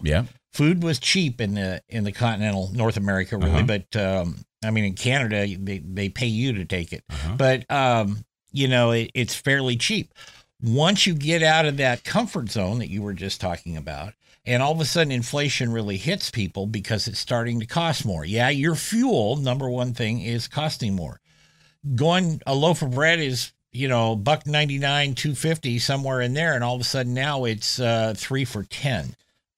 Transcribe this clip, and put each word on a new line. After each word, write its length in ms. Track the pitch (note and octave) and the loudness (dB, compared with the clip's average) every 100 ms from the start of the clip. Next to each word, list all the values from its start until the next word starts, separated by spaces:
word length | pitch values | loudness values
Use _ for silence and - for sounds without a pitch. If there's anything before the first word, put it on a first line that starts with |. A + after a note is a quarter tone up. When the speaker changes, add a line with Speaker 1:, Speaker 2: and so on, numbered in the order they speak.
Speaker 1:
Yeah. 220 | D2+ D#2+ B2 - _ | 0 0 0 -8 _
Speaker 2:
Food 300 | - D3+ F3+ | 2 4 4
was 160 | E3+ D3+ | 2 0
cheap 420 | - F#3+ D#3 A#2+ | 0 2 2 0
in 140 | G#2 | -2
the, 280 | G#2 F#2+ F#2 - | 0 -2 -4 -6
in 160 | A2+ | -4
the 80 | G#2 | -4
continental 580 | - A#2+ G#2 G#2+ G2 F#2 | 0 0 0 0 0 -2
North 240 | A2+ A2+ G#2+ | 0 0 0
America, 400 | G2+ F#2+ F#2 G#2 | 0 0 0 0
really, 120 | D#2+ D#2+ | 2 4
Speaker 1:
Uh-huh. 160 | A#2 G#2 - | 2 0 -2
Speaker 2:
but, 40 | A2 | -2
um, 440 | F#2+ F#2+ F2 - - - | 0 0 -2 -6 -14 -8
I 60 | A2 | -2
mean, 140 | A2 | 0
in 100 | G2+ | 0
Canada, 520 | F#2 A#2+ C#3 A#2 G#2+ G2+ F#2 | 0 0 0 0 0 -2 -4
they, 200 | G2 G2 | -6 -6
they 300 | D#2 F#2+ G2 | -6 -4 -4
pay 180 | - A#2+ | -2 -2
you 260 | A2 C3+ | 0 0
to 100 | G#2+ | -2
take 280 | E2+ F2+ E2 | -4 -4 -4
it. 100 | - - | -10 -10
Speaker 1:
Uh-huh. 240 | D2 D#2+ B2 | -6 -4 2
Speaker 2:
But, 340 | C3 C3 - | 4 2 0
um, 540 | C#3+ C3 A#2 G2+ G#2+ - _ _ | 0 4 4 2 -2 -8 _ _
you 160 | C#3 C3 | -2 2
know, 220 | B2+ A#2 | 4 4
it, 180 | A#2 A2+ | 2 0
it's 200 | B2+ A2+ | -2 -4
fairly 420 | - C#3 C#3 C3 A#2+ | -2 0 2 2 0
cheap. 360 | - G#3+ - - - - _ - | 0 -2 -4 -14 -20 -20 _ -6
Once 460 | A#2 B2 E3 G3+ G3 | 0 4 4 4 2
you 80 | |
get 280 | D#3 C#3+ E3 | 2 2 4
out 240 | D#3+ D#3+ D3+ | 6 6 4
of 100 | C#3 | 2
that 260 | C3 A#2+ | 2 0
comfort 480 | - A3 A#3 F#3+ A2+ | 0 0 0 -4 -4
zone 280 | A2 F#2 A#2+ | -2 0 -2
that 80 | G2 | -4
you 120 | G#2 | -4
were 100 | G#2 | -4
just 280 | F2+ F#2+ - | -4 -6 -4
talking 360 | F#2 E2+ E2+ D#2+ | -4 -4 -6 -8
about, 380 | D#2 C#2+ F#2+ - _ _ | -8 -8 -10 -12 _ _
and 160 | - B2 | 0 2
all 100 | C#3 | 2
of 80 | D#3+ | 0
a 40 | |
sudden 280 | D3 F3 D3+ | 0 2 2
inflation 580 | B2+ A#2 D3 C#3+ - A#2+ | 0 -2 0 0 0 -2
really 260 | A2+ G#2 G2 | -2 -2 -2
hits 320 | A#2 G3 - | -2 -4 -4
people 340 | A#2 F#2 G2 G2+ | -4 -4 -4 -4
because 400 | G#2+ - G#2+ - | -4 -4 -4 -4
it's 140 | F#2+ | -6
starting 400 | - B2 A#2 A#2 | -4 -2 -2 -4
to 60 | A2 | -2
cost 380 | E3+ E3+ C3 | -2 0 0
more. 200 | A2+ E2 | -2 -4
Yeah, 240 | D2+ A2 B2+ | -2 0 2
your 260 | C#3+ D#3+ | 2 0
fuel, 640 | D#3 - A3+ C4 E3 G#2 C#3+ | 0 -2 0 2 2 2 0
number 320 | C3+ C3 C3 | 0 -2 -2
one 220 | B2 B2 | -2 -2
thing, 260 | A#2 A2 A#2 | -2 -2 -2
is 260 | G2+ A#2 - | -2 -4 -4
costing 460 | C#3+ D#3 - A2+ F#2+ | -4 -4 -2 -2 -2
more. 240 | D2 B1 _ _ _ _ _ _ C#3+ | -4 -12 _ _ _ _ _ _ -4
Going 460 | A#2+ D#3 F3+ F3 D#3 - | 2 4 4 2 -2 0
a 80 | C#3 | 2
loaf 260 | E3 D#3+ | 4 2
of 100 | C#3 | 0
bread 280 | B2+ D#3 E3+ | 2 4 4
is, 320 | C#3+ B2 - _ _ | 2 -2 -6 _ _
you 140 | B2 C3+ | -4 0
know, 300 | A#2+ A2+ A2 | 2 2 2
buck 300 | G#2+ D#3 D3 | 2 0 2
ninety-nine, 680 | D3+ D3+ C#3 C#3 C#3+ C#3+ | 0 0 0 0 2 0
two 200 | B2 D3+ C3 | 0 -2 0
fifty, 420 | D#3+ D#3+ B2+ A#2+ | 0 0 0 0
somewhere 420 | - C#3 C3+ C3 | 0 0 0 0
in 100 | B2 | 0
there, 200 | C#3 E3+ | 0 0
and 100 | C3 | 2
all 100 | A#2+ | 0
of 60 | B2 | -2
a 40 | |
sudden 300 | A#2+ C3+ B2 | -2 -2 -2
now 300 | B2+ C#3 C#3 | 0 0 0
it's, 340 | A#2+ G#2+ - - | -2 -2 -4 0
uh, 360 | A#2+ A2+ A2 G2+ | 2 2 0 -2
three 280 | - C3+ | -4 -2
for 200 | C3+ A2 | -2 -6
ten. 500 | F#2+ - C#3 G#2 C2 - _ _ _ | -8 -6 -2 -2 -6 -12 _ _ _